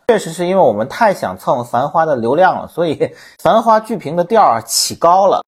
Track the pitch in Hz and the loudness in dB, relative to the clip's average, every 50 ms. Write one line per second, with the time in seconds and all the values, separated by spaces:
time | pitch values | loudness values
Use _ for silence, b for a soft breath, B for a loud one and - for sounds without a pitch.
0 | _ - 233 202 - 170 160 175 175 175 190 190 170 131 107 101 113 - - - | _ 0 0 0 0 -6 -6 -6 -4 0 2 2 2 2 2 0 -4 -6 -2 0
1 | 233 214 180 - - 98 92 92 - 175 151 123 120 - - 120 131 143 - 175 | 0 0 0 -2 -6 -8 -8 -8 -4 -4 -4 -4 -4 -4 -4 -4 -4 -2 0 -2
2 | 160 160 147 123 110 117 135 165 185 175 143 104 - - - - 175 165 135 - | 0 0 -2 -2 0 -2 2 2 2 2 0 -2 -8 -10 -6 -4 -4 -4 -2 -4
3 | 160 - B B B B B B - 160 185 226 220 226 220 220 220 - 233 175 | -4 -6 B B B B B B 0 2 2 2 2 2 2 2 0 -4 -8 -8
4 | - 139 160 175 175 175 226 220 190 147 117 113 - - - - - - 104 - | -8 -6 -4 -4 -2 0 2 2 4 4 2 0 -4 -6 -4 -4 -4 -4 -4 0
5 | - 165 175 190 202 185 - - - | 2 4 4 4 4 2 0 -2 -4